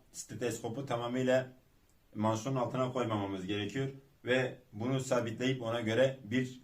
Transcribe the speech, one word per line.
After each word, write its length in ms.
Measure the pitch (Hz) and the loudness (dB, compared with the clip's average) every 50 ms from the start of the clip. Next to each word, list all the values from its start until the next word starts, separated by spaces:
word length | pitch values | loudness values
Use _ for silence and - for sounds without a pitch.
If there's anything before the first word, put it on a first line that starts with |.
| - - | -20 -16
stetoskopu 720 | - - - - 110 104 123 117 110 - - - - 139 135 | -14 -14 -12 -12 -6 -2 -2 -2 -2 -2 -4 -6 -4 -6 -4
tamamıyla 680 | - 120 120 120 120 123 127 127 127 127 131 127 127 - - _ _ _ _ _ _ _ _ _ _ - | -2 -2 -2 -2 -2 0 2 4 4 4 4 2 0 -8 -18 _ _ _ _ _ _ _ _ _ _ -4
manşonun 400 | 110 107 110 110 107 - 135 135 | 0 2 2 2 0 -2 -2 0
altına 360 | 127 120 110 - 127 131 127 | 0 0 0 0 0 0 0
koymamamız 540 | 127 127 113 113 110 104 98 98 98 92 90 | 0 0 0 0 0 0 0 0 -2 -4 -2
gerekiyor 440 | 92 104 104 101 98 - 135 135 135 - - - - _ _ - | -2 -2 -2 -2 -2 -2 -2 -2 -4 -4 -10 -16 -20 _ _ 0
ve 320 | 117 127 131 127 127 - - - _ - | 2 2 2 2 0 -4 -8 -16 _ -8
bunu 260 | 104 117 127 135 131 | -4 -2 0 0 0
sabitleyip 600 | 131 - 131 120 113 110 107 113 123 131 131 127 | 0 2 2 2 2 0 -2 0 0 0 0 0
ona 200 | 117 113 117 120 | -2 -2 -2 0
göre 380 | 107 110 113 123 131 135 135 - - | 0 2 4 4 4 4 2 -2 -6
bir 380 | 104 117 127 127 127 - - | -2 0 0 0 0 -4 -12